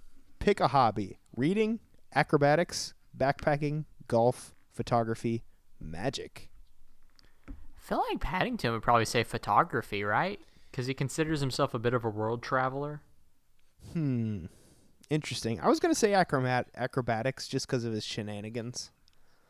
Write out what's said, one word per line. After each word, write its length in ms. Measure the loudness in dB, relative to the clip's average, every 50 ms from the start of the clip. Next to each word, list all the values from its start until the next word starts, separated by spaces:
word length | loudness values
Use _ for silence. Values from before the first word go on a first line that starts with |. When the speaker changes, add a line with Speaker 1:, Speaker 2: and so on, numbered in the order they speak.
| -16 -16 -16 -18 -18 -20 -14 0
Speaker 1:
Pick 220 | 2 2 4 4
a 80 | 4 4
hobby. 500 | 6 6 6 6 4 0 -4 -6 -8 -14 _ _ -4
Reading, 440 | 0 0 2 4 2 2 2 0 -4 -6 -12 -20 -20 -20 0 2
acrobatics, 800 | 2 4 4 4 6 6 6 6 4 2 0 -4 -6 -8 -8 -12 -16 -20 -18 -4
backpacking, 680 | 0 0 2 2 2 0 0 0 2 0 -2 -2 -2 -4 -8 -12 -18 -4 0
golf, 460 | 2 4 4 4 2 0 -6 -18 -20 -20 -20 -12
photography, 760 | -8 -8 -2 2 2 2 2 2 -2 -2 -2 -2 -2 -2 -4 -10 -18 _ _ -20 -18 -14
magic. 680 | -12 -10 -8 -4 -4 -4 -4 -4 -8 -12 -14 -16 -16 -16 -16 -18 -20 -20 -18 -18 -18 -18 -18 -18 -20 -20 -20 -20 -20 -20 -20 -20 -16 -16
Speaker 2:
I 40 | -14 -12 -12 -12 -14 -14
feel 240 | -6 -4 -2 -2 0 -2
like 100 | -2 -2
Paddington 520 | -2 -2 0 0 0 0 -2 -2 -2 -2
would 100 | -2 0
probably 220 | 2 4 4 4 4
say 160 | 4 2 0 0
photography, 800 | 0 -2 -4 -2 4 4 4 4 4 0 -2 -2 -2 -4 -4 -2
right? 340 | 0 0 0 0 -2 -4 -8 -14 -20 -20 -20 -20 -12
'Cause 140 | -8 -6 -4
he 80 | -4 -2
considers 460 | -2 -4 -2 0 -2 0 0 0 0
himself 340 | 0 0 0 0 0 0 0
a 40 | -2
bit 140 | 0 0
of 100 | 0 2 0
a 40 | -2
world 340 | -2 -2 -2 -2 -2 -4
traveler. 600 | -2 -2 0 0 0 0 -2 -4 -6 -6 -8 -10 -14 -18 -20 -20 -20 -20 -20 _ _ _ _ -20 -20 -20 _ -20 -16 -6
Speaker 1:
Hmm. 540 | -4 0 0 2 2 0 0 -2 -2 -4 -8 -10 -14 -18 -20 -20 -20 -20 -20 -20 -20 _ -4 -2
Interesting. 500 | -2 -2 -2 -4 -6 -4 -4 -4 -2 0
I 80 | 2 2
was 100 | 2 4
gonna 140 | 2 2 2
say 200 | 2 2 4 4
acrobat-, 560 | 4 4 2 2 0 2 2 2 0 0 -2 -6
acrobatics 720 | -6 -6 -2 -2 -2 0 0 -2 0 0 -2 -4 -4 -6
just 220 | -6 -4 -4 -2 -2
'cause 160 | -2 -2 -2
of 80 | -2
his 120 | -4 -4 -4
shenanigans. 880 | -4 -6 -6 -6 -6 -8 -8 -8 -8 -8 -8 -8 -8 -8 -10 -12 -12 _ _ _ _ _ -20 -20 -20 -20 _ _